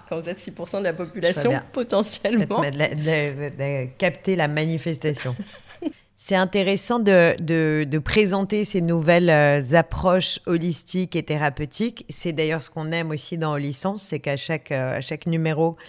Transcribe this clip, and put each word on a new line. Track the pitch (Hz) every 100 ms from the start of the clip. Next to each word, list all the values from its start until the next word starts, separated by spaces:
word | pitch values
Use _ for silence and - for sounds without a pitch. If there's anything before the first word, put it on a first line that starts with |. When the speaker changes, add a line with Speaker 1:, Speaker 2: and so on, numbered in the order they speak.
| -
Speaker 1:
quand | 160
vous | 160
êtes | 185
six | -
pour | - -
cent | 196
de | 196
la |
population, | 160 175 196 165 180
Speaker 2:
Je | 143
vois | 131
bien. | -
Speaker 1:
potentiellement. | - 233 202 208 - 202 226 175 208
Speaker 2:
Ça | 143
te | 139
met |
de |
la, | 147 147
de | 151 156 147 139
la, | 147
de | 135
la, | 135 143 127
capter | - 180 - - 185
la | 151
manifestation. | 151 156 160 170 160 156 147 127 123
<laughs> | - - - - 330 - _ -
C'est | - 190
intéressant | 185 202 190 202 - 240
de, | 208 190 170 -
de, | 165 165 160 151 147
de | 151
présenter | 143 214 208 196 196 214
ces | 208 190
nouvelles, | 170 170 156 170 175
euh, | 156 147 143 127
approches | 165 160 - 185 185 180 - -
holistiques | 170 165 160 - 185 180 170
et |
thérapeutiques. | - 151 151 135 147 - 226 247 -
C'est | - 175
d'ailleurs | 156 156 160
ce | 139
qu'on | - 156
aime | 165 165
aussi | 156 - 170
dans | 156
Holisens, | 147 143 139 190 208
c'est | - 151
qu'à | 147 139
chaque, | - 160 -
euh, | 139 131 -
à |
chaque | 135 156 -
numéro, | 165 160 151 165 160